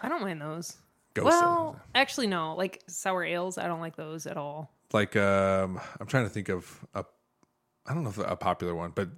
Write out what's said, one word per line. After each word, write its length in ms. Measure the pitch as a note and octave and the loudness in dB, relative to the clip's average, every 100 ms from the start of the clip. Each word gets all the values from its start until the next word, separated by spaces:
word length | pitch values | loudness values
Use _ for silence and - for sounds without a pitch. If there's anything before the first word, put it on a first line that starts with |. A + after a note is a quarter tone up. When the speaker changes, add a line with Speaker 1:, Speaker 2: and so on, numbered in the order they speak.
Speaker 1:
I 60 | A#3 | -4
don't 120 | E4 | -4
mind 200 | G3 D#3+ | -4 -6
those. 340 | D3+ D#3+ E3 - _ _ _ - | -6 -8 -10 -14 _ _ _ 2
Speaker 2:
Ghost 100 | C4+ | 6
Speaker 1:
Well, 440 | E4+ F4 E4+ D#4+ | 8 6 4 0
Speaker 2:
ales. 20 | - - B3 | -6 0 2
Speaker 1:
actually, 320 | C4+ - A3+ | 2 2 0
no. 260 | F3+ D#3+ D#3+ | 0 -2 -2
Like, 280 | F#3 - - | -4 -6 -14
sour 360 | - G3 F#3 | -6 -2 0
ales, 340 | E3 F3 F#3 F3+ | 0 -2 -4 -4
I 80 | F3 | -4
don't 140 | E3 | -4
like 140 | E3 - | -6 -10
those 320 | D#3 D#3+ - | -10 -10 -8
at 100 | D#3+ | -8
all. 340 | C#3+ D3+ D#3 _ _ | -8 -8 -12 _ _
Speaker 2:
Like, 220 | G#2+ G#2 A2 | 2 4 4
um, 640 | G2 G2 F#2+ F#2+ F#2+ F2+ - - | 4 6 6 4 2 -4 -8 -12
I'm 60 | A2 | -2
trying 200 | C3+ G#2+ | 0 0
to 40 | |
think 200 | G#2+ F#2+ | -2 -4
of 360 | F2+ - - - | -4 -6 -18 -12
a, 100 | G2+ - _ _ _ _ _ _ _ - | -10 -10 _ _ _ _ _ _ _ -6
I 80 | D3+ | -4
don't 80 | |
know 80 | C3 | -2
if 80 | G2+ | -2
a 160 | G2 F2+ | -2 0
popular 400 | F#2 F2+ F2 E2+ | 0 0 -2 -4
one, 160 | E2+ | -4
but 160 | E2 F#2 | -4 -4